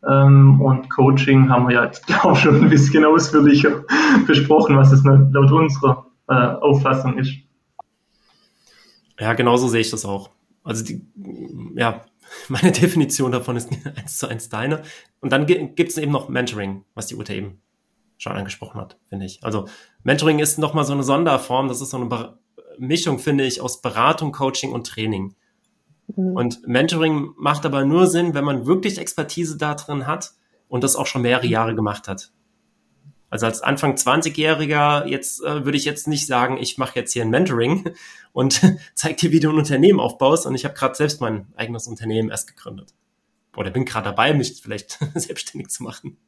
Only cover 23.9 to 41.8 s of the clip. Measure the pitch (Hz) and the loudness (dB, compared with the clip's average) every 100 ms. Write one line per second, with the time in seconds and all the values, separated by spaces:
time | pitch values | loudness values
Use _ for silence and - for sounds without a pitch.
23.9 | 107 127 160 156 139 135 135 131 120 117 | 0 0 0 -4 -4 -4 -4 -6 -8 -10
24.9 | - 110 101 98 _ _ _ _ _ _ | -8 -4 -4 -6 _ _ _ _ _ _
25.9 | _ - 208 185 180 120 117 - 123 160 | _ -14 -4 -4 -2 -4 -6 -4 -2 0
26.9 | 165 160 151 139 - 143 147 156 139 135 | 0 -2 -2 -6 -6 -4 -4 -4 -2 0
27.9 | 160 185 170 175 143 143 135 120 185 196 | 2 2 2 -2 -2 -2 -4 -2 -2 -2
28.9 | 190 - - 151 - 165 151 151 147 - | -6 -10 -8 -8 -6 -8 -6 -6 -8 -8
29.9 | 143 131 170 - _ _ _ _ 127 135 | -8 -6 -8 -10 _ _ _ _ -4 -2
30.9 | - 143 131 120 123 120 110 113 110 104 | -2 -4 -4 0 0 0 -2 -2 -2 -4
31.9 | 101 - 95 - _ _ _ _ _ _ | -6 -12 -14 -16 _ _ _ _ _ _
32.9 | _ _ _ _ 113 113 113 131 139 147 | _ _ _ _ -6 -6 -4 -4 -2 -2
33.9 | 131 - 147 160 151 156 151 156 151 147 | -2 -2 0 -2 -4 -2 -2 -2 0 0
34.9 | 147 143 139 - - 147 147 135 143 147 | 0 -4 -8 -8 -10 -8 -6 -4 -4 -4
35.9 | 143 - 147 147 127 123 131 117 - 131 | -6 -6 -6 -2 0 0 -2 -8 -6 -6
36.9 | - - 120 110 123 185 120 120 185 175 | -6 -6 -6 -2 0 0 0 0 -2 -4
37.9 | - - - _ - 131 - 190 - - | -14 -20 -20 _ -4 -2 4 2 2 -8
38.9 | - 160 156 165 160 151 156 147 135 170 | -8 -6 -2 0 2 2 0 0 4 4
39.9 | 190 - - 135 160 143 131 139 - 135 | 4 0 0 2 2 -2 -6 -8 -4 -4
40.9 | - 151 147 117 107 98 - 113 117 | -2 -4 -2 -6 -6 -10 -12 -10 -10